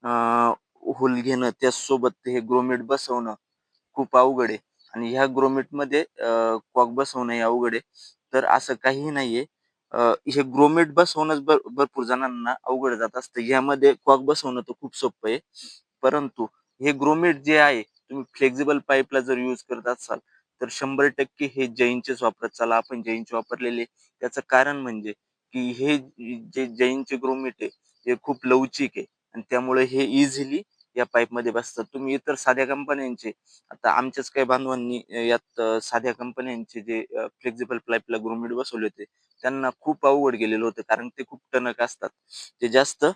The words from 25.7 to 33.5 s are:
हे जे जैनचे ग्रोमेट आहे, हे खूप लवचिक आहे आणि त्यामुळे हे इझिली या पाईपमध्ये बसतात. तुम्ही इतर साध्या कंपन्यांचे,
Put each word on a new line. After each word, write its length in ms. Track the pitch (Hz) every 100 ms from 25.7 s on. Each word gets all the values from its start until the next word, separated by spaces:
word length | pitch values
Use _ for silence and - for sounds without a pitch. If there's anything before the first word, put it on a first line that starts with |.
हे 260 | 120 139 147 131 _ 117 120 110
जे 120 | 131 131
जैनचे 500 | 113 127 131 135 131
ग्रोमेट 380 | 131 131 131 113
आहे, 100 | 107 _ _ _ -
हे 80 | 123
खूप 240 | - 127 127
लवचिक 440 | 131 131 - 127 -
आहे 100 | - _ _
आणि 80 | 113 110
त्यामुळे 340 | 127 127 131
हे 200 | 131 131
इझिली 580 | 135 131 143 135 135 147 208 _ _ -
या 80 |
पाईपमध्ये 480 | 123 120 117 120 120
बसतात. 320 | 113 117 - 110
तुम्ही 200 | 135 135
इतर 200 | 139 -
साध्या 320 | 139 - 127 131
कंपन्यांचे, 640 | 139 143 143 135 120 113 - _